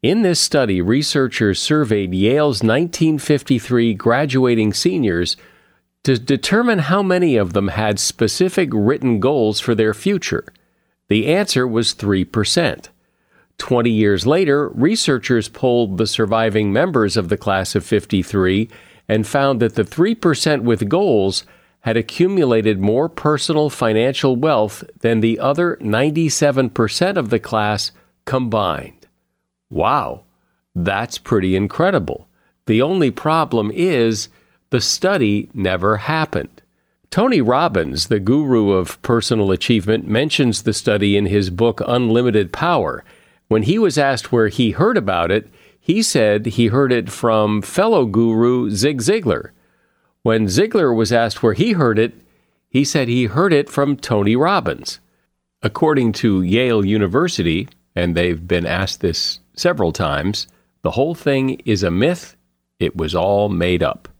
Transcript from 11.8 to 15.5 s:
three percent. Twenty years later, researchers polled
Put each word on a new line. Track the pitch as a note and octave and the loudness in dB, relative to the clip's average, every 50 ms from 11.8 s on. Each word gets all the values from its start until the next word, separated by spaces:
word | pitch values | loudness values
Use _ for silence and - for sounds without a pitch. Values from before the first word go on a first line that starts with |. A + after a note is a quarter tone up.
| A2+ - - | -2 -2 -4
three | - - G2+ G2+ F#2+ F2+ | -4 -2 0 0 0 0
percent. | - - A#2 G#2 - - F3+ E3 B2 C#2 - - - _ _ _ _ _ _ _ _ _ _ _ _ _ _ | -2 -2 -2 -2 0 0 0 0 0 -4 -6 -14 -20 _ _ _ _ _ _ _ _ _ _ _ _ _ _
Twenty | - - B2+ A#2+ A#2 A#2+ | -4 0 0 2 2 2
years | A2+ G#2+ G#2+ G2+ G2+ F#2 F2 A#2+ | 2 4 4 2 2 2 2 0
later, | D3+ F3 F#3+ D3+ C#3+ C#3+ D3 A2 | 2 2 2 2 2 0 0 -4
researchers | - - A#2+ E3 A3 A3 - - C#3+ B2 - - B2+ A#2 G#2 | -2 0 2 2 2 0 0 -2 -2 -2 0 0 0 0 0
polled | - | -2